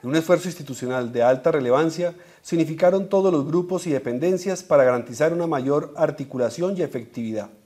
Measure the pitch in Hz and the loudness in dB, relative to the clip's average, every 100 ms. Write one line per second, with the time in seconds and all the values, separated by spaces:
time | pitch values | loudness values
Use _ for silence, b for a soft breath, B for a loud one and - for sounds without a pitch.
0 | 120 160 160 175 180 160 143 123 123 127 | 0 -2 2 2 2 -10 -12 -8 -4 -4
1 | 120 117 117 135 165 156 123 131 160 160 | -2 2 4 4 2 0 2 2 2 0
2 | 175 170 B B - 170 151 160 180 190 | -6 -6 B B -4 -2 0 2 2 2
3 | 190 196 190 160 139 175 175 185 180 135 | 2 2 4 2 0 -2 -2 -6 -2 -4
4 | 127 120 170 185 190 180 - 147 127 123 | -2 -2 0 0 -2 -6 2 6 6 2
5 | 117 117 156 170 170 147 131 147 156 - | -4 -2 0 0 -2 -2 0 -2 -2 -2
6 | 156 147 135 127 117 - 180 190 147 127 | -2 -2 -10 -4 -4 -2 -4 -4 -4 -6
7 | 113 - 113 107 101 - | -10 -10 -6 -6 -8 -20